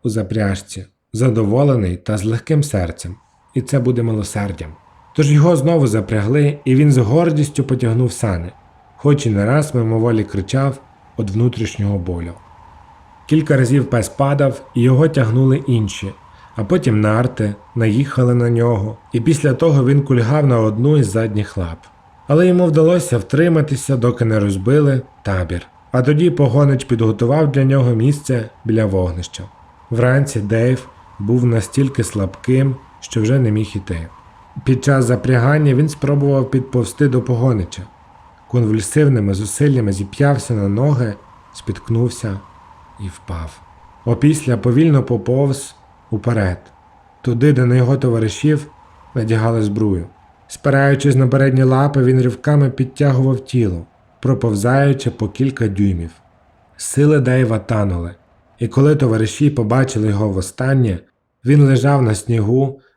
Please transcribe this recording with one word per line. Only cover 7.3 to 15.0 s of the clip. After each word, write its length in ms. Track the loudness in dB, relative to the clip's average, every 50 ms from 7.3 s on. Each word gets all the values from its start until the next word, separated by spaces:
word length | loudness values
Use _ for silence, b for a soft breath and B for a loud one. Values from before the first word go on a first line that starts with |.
| 2 0 0 -2 -2 -4 -2
потягнув 480 | -2 -2 -2 0 0 0 0 0 -2
сани, 400 | -2 -4 -4 -4 -2 -4 -6 -10 -14 -18 -20 _ _ _ _ _ _ -2
хоч 280 | 0 2 2 2 2
і 40 | 0
не 160 | 0 0 0
раз 300 | 0 0 0 0 -2 -2
мимоволі 480 | -2 -2 0 0 0 0 0 0 0 -2
кричав 540 | -4 -6 -6 -6 -4 -2 -2 -2 -2 -4 -6 -12 -20 _ _ _ -14 -10 -8
від 100 | -6 -4
внутрішнього 680 | -2 0 0 0 0 -2 -6 -6 -6 -4 -4 -2 -2 -4
болю. 360 | -4 -6 -6 -8 -8 -10 -12 -16 -20 -20 -20 -20 -20 -20 -20 -20 -20 -20 -20 -20 -20 -20 -20 -20 -4
Кілька 320 | -2 0 0 2 2 2 2
разів 320 | 2 2 2 2 0 0
пес 200 | -2 -2 -2 -4
падав, 520 | -4 -2 -2 0 0 0 0 0 -2 -4 -10 -8 -2
і 60 | 0
його 260 | 2 4 4 4